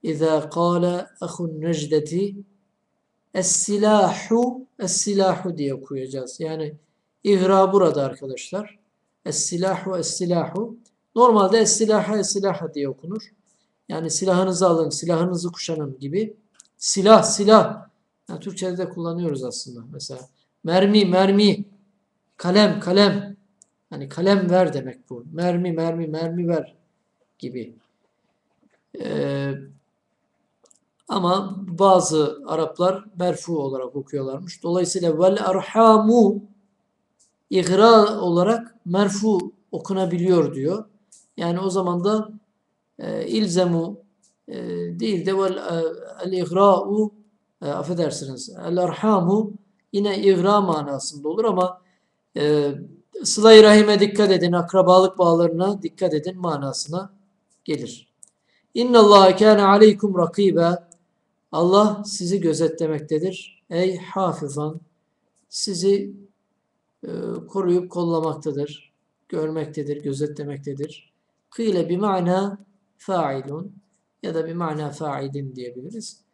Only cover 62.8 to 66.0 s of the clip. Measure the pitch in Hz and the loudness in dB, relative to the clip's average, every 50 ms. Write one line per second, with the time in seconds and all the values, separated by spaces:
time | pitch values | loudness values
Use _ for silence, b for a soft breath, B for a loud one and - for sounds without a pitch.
62.8 | 165 156 156 147 147 - 160 156 160 190 185 - - - _ _ _ _ - 170 | -4 -4 -4 -6 -6 -4 -4 -2 -2 -4 -6 -8 -16 -20 _ _ _ _ -4 -2
63.8 | 180 190 185 175 175 - - 190 190 175 156 - 151 143 135 147 151 156 160 165 | -2 -2 -2 -6 -10 -10 -6 -4 -2 -2 -4 -6 -8 -10 -8 -6 -6 -6 -8 -10
64.8 | _ _ _ _ _ _ _ _ _ _ _ _ _ _ - - - - 196 170 | _ _ _ _ _ _ _ _ _ _ _ _ _ _ -12 -8 -8 -6 -6 -2
65.8 | 170 196 202 202 | 0 2 2 0